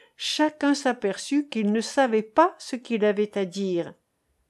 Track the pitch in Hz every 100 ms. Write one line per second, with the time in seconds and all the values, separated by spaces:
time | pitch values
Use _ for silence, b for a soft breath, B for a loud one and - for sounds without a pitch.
0 | b b - - 302 302 285 285 262 247
1 | 202 185 - 277 285 220 208 220 214 -
2 | 262 220 220 - 339 330 - 247 247 233
3 | 208 202 208 202 190 185 196 175 151 -
4 | _ _ _ _